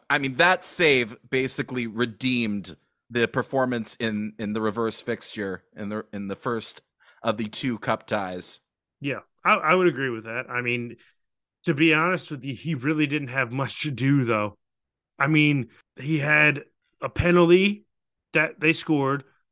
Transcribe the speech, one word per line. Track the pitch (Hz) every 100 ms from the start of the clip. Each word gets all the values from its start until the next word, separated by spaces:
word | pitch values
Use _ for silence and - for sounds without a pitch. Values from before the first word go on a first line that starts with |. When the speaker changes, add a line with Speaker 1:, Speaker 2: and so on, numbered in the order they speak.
| -
Speaker 1:
I | 147
mean, | 135 127
that | 175 185
save | - - 160 135 113 117 _
basically | 135 131 - 123 127 117
redeemed | 107 120 104 131 123 113 104 90 80 _ _ -
the | 120 113
performance | 135 113 135 127 120 110 -
in, | 113 104 107 -
in | 107
the | 110
reverse | 110 104 113 -
fixture | - 113 - - 98 92 _ -
in | 104
the, | 107 -
in | 101 98
the | 98
first | 131 113 - - - _ _ _
of | 113 107
the | 107
two | - 135 113
cup | - 110 -
ties. | 107 92 92 - - _ _ _ _
Speaker 2:
Yeah, | 139 113 - _
I, | 180
I | 202 156
would | 180 180
agree | 131 135
with | 113
that. | 110 117 127
I | 123
mean, | 123 123 120 113 _ _ _ _ _ _
to | -
be | 143 165
honest | 156 170 185 -
with | 143
you, | 135
he | 117 151
really | 147 127 156 147
didn't | 151 139
have | 131 123
much | 127 131 -
to | 151
do, | 117 135 143
though. | 117 107 104 - _ _ _ _ _ -
I | 139
mean, | 156 151 143 120 _ _ -
he | 135 156
had | 143 151 151 143 - _ _ _
a | 135
penalty | - 170 175 170 180 202 208 _ _ _ _ _
that | 160 160 -
they | 156
scored, | 160 - 147 135 139 - _ _